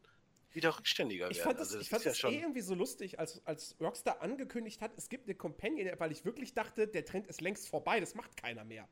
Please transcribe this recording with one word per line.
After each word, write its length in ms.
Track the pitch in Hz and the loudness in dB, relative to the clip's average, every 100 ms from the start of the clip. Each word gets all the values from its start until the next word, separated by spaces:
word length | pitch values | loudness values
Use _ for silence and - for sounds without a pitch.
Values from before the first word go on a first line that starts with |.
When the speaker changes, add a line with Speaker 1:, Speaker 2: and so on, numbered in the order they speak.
| - - _ _ _ | -8 -20 _ _ _
Speaker 1:
wieder 240 | 165 160 - | 4 4 4
rückständiger 540 | - - 135 92 90 | 2 4 2 2 0
Speaker 2:
Ich 80 | - | 2
Speaker 1:
werden. 100 | - | 2
Speaker 2:
fand 120 | 247 | 2
das, 80 | 311 | 0
Speaker 1:
Also, 80 | 107 | -4
das 60 | |
Speaker 2:
ich 60 | - | 0
fand 100 | 226 | 2
Speaker 1:
ist 40 | 160 | 4
ja 40 | |
Speaker 2:
das 60 | - | 4
Speaker 1:
schon 140 | - | 4
Speaker 2:
eh 80 | 294 | 4
irgendwie 220 | 330 254 | 2 0
so 120 | 185 | 0
lustig, 440 | 180 247 - 190 - | 2 0 -2 -6 -4
als, 240 | 160 175 | -4 -4
als 320 | - 151 - - | -6 -4 -6 -2
Rockstar 440 | 165 - 233 - | -2 0 0 2
angekündigt 580 | 170 269 254 233 220 - | 0 -2 -4 -4 -4 -4
hat, 120 | 208 - | -6 -6
es 120 | - | -8
gibt 160 | 269 202 | -6 -6
eine 60 | |
Companion-App, 680 | 185 175 - 214 302 185 175 | -4 -6 -2 0 0 0 0
weil 120 | 165 | -2
ich 120 | 147 | 0
wirklich 300 | 185 240 254 | -4 -4 -2
dachte, 340 | 226 214 - 214 | -2 0 2 2
der 160 | 180 | 2
Trend 220 | - 190 202 | -2 -2 -4
ist 140 | - | -2
längst 260 | 170 202 - | -2 -2 -2
vorbei, 320 | 151 170 220 | 0 4 4
das 140 | 165 | 2
macht 220 | - - - | -4 -10 -8
keiner 260 | 120 113 | -6 -6
mehr. 240 | 110 110 98 | -8 -12 -14